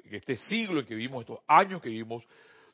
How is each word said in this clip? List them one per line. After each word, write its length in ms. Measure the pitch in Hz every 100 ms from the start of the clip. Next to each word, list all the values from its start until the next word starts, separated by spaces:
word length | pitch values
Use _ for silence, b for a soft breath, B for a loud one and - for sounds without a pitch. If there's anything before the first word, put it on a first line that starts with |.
en 120 | -
este 220 | 101 - 123
siglo 440 | - 220 214 160
en 60 | 117
que 100 | 110
vivimos, 240 | 123 131
estos 180 | 113 117 -
años 340 | 156 196 185
que 80 | 127
vivimos, 360 | 113 113 117 - b b b b